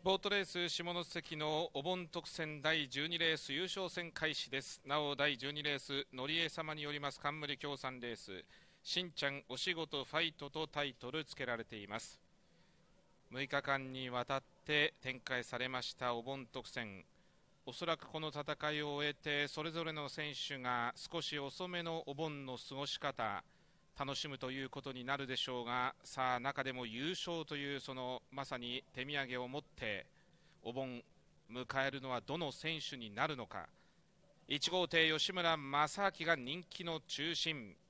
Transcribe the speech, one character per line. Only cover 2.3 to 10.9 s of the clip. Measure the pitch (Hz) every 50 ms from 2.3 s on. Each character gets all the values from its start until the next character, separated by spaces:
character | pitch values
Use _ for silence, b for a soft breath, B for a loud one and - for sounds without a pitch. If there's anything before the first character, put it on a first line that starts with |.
| - - 160 151 151 147
第 | 135 156 160 156 147 131
十 | 123 139 147
二 | 165 170
レ | 165 170 165 160
ー |
ス | - - - 135
優 | 147
勝 | 185 180 - 196 190 170
戦 | - 180 170 165
開 | - - 160 156 147
始 | - - -
で | 135 135
す。 | 131 - - - -
な | 135 143 151
お | 151 143 143
第 | 123 143 147 143
十 | 113 123 143
二 | 147 151 147
レ | 151 143
ー | 135
ス、 | - - 139 139 - _
の | - 127 127
り | 143 156 165
え | 165 156
様 | - - 160 156 156
に | 151
よ | 147 147
り | 147 147
ま | 143 143
す | - -
冠 | - 143 147 156 151 143 143
協 | 135 - 147 143
賛 | 131 - 131 127 127
レ | 120 120
ー | 113
ス、 | - - - 95 90 - B B B B B B B B
し | - - 175
ん | 180 175 151
ち | - 147
ゃ | 139
ん | 139 139 -
お | - 123
仕 | 131 - 185 175
事 | 165 160 147 - 143 131
フ | - -
ァ | 156 170
イ | 160 151
ト | - 147 143
と | - 156 156
タ | 151 - 151 143
イ | 139